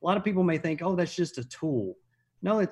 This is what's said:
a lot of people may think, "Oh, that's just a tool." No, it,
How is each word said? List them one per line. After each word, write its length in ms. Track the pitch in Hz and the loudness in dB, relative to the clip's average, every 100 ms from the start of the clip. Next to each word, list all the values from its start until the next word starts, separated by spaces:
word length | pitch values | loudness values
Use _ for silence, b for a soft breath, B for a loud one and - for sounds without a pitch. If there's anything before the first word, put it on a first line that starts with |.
a 40 | 170 | 0
lot 120 | 202 | 0
of 60 | |
people 200 | 208 185 | 2 2
may 140 | 180 160 | 4 2
think, 240 | 160 156 | 0 -2
"Oh, 140 | 175 180 | 0 0
that's 200 | 170 - | 0 0
just 220 | 165 - | -4 -4
a 60 | 123 | -10
tool." 520 | - 160 127 98 - _ _ _ - | -6 -2 -2 -2 -8 _ _ _ -6
No, 180 | 180 214 | 0 2
it, 120 | 185 | 0